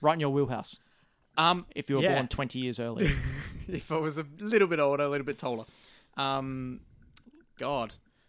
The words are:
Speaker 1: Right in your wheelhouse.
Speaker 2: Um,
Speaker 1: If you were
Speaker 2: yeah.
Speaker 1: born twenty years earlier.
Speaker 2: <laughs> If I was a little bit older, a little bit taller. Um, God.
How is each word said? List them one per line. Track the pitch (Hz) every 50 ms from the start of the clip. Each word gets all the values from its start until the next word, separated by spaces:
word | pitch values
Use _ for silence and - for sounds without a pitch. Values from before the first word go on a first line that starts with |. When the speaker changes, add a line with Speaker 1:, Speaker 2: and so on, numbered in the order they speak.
Speaker 1:
Right | 147 151 165
in | 165
your | 151 143
wheelhouse. | 139 143 143 123 123 110 - - - - _ _ _ _ _ _ _ _ _ _ _ -
Speaker 2:
Um, | 160 170 180 180 170 - -
Speaker 1:
If | - 143 -
you | 139 135
were | 151
Speaker 2:
yeah. | 185 180
Speaker 1:
born | 139 127 123
twenty | - - 139 123 - 131
years | 127 123 117 -
earlier. | 117 117 113 - 202 147 139
Speaker 2:
<laughs> | 135 - - 131 139 - - - - - -
If | 185 151 - - 156
I | 160
was | 156 156 147 151
a | 156 143 147 165
little | 208 214 226 214 196 175
bit | 165 151
older, | 147 139 143 143 147
a | 143
little | 143 143 135
bit | 143 143 -
taller. | - 131 120 113 110 - - - - - - - _ _ _ -
Um, | 139 135 135 135 135 135 131 131 127 127 127 - - - - - - - _ - - - - - - _ _ -
God. | - 131 147 131 117 107 - - _ _ _ _ _